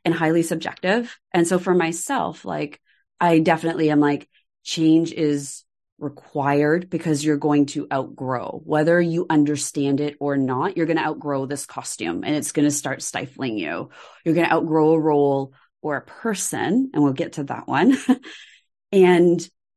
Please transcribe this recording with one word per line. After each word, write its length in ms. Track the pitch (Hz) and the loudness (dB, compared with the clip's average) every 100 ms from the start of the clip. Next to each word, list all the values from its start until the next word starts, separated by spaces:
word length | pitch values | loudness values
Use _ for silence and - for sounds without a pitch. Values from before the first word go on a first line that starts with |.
| - | -4
and 80 | |
highly 300 | 165 160 170 | 0 2 2
subjective. 720 | 165 160 - - 180 220 240 - _ | 0 -4 -8 -6 -2 -2 -2 -12 _
And 140 | 175 170 | 0 2
so 120 | 180 | 2
for 140 | 185 | 2
myself, 720 | 180 165 165 - 240 - 165 - | 2 2 -4 -4 -4 -4 -6 -8
like, 340 | 151 147 - _ _ _ - | -8 -8 -12 _ _ _ -2
I 200 | 175 160 | 4 4
definitely 500 | 160 160 165 165 156 | 4 2 0 0 2
am 100 | 147 | 4
like, 300 | 147 147 - _ _ _ | 2 0 -6 _ _ _
change 480 | - - 160 160 165 | -10 0 4 4 2
is 540 | - 151 143 139 - _ _ _ - | -2 -2 -2 -6 -16 _ _ _ -12
required 920 | 143 135 - 151 139 143 147 165 180 | -12 -12 -10 -4 0 2 2 0 -2
because 360 | 160 165 147 151 | -6 -2 -2 0
you're 100 | 143 | 0
going 300 | 151 147 143 | 2 2 2
to 220 | 151 - | -2 -6
outgrow, 680 | 139 131 - 131 123 - - | -4 -6 -8 -6 -6 -6 -10
whether 380 | 156 151 156 175 | -4 0 2 2
you 240 | 170 165 180 | 2 -2 0
understand 680 | 156 147 147 - 147 139 139 | 2 2 0 -4 -4 -2 0
it 160 | 147 143 | -2 -4
or 180 | 143 139 | -4 -2
not, 400 | 131 127 175 180 | 0 -2 -2 -2
you're 80 | 160 | -2
gonna 160 | 160 | 0
outgrow 440 | 151 156 151 139 135 | -2 -4 -4 -4 -4
this 200 | 143 - | -8 -10
costume 580 | - - - 85 87 | -12 -12 -8 -6 -6
and 120 | - 151 | -4 -4
it's 160 | - | -2
gonna 200 | - 147 | 0 0
start 300 | 143 135 135 | 0 -6 -8
stifling 560 | - - 131 - 131 107 | -8 -8 -8 -8 -6 -6
you. 320 | 78 87 131 - - - | -6 -6 -10 -14 -20 -10
You're 120 | 170 160 | -2 0
gonna 180 | 170 | 2
outgrow 380 | 160 156 156 151 | 0 0 2 4
a 80 | 160 | 4
role 540 | 156 147 143 135 135 _ _ _ 156 | 2 2 2 0 -4 _ _ _ -8
or 100 | 139 | -8
a 40 | |
person, 880 | - - 233 190 - 123 113 233 269 | -10 -8 -6 -4 -4 -4 -2 0 0
and 100 | 147 | 2
we'll 100 | 143 | 2
get 200 | 135 170 | 2 -4
to 100 | - 143 | -6 -8
that 220 | 113 - | -8 -4
one. 300 | 131 220 262 - | 2 4 2 2
<laughs> 0 | 254 - - - _ _ _ - | 0 -2 -20 -20 _ _ _ 0
And 520 | 202 180 175 175 170 - _ _ | 6 6 8 6 2 -2 _ _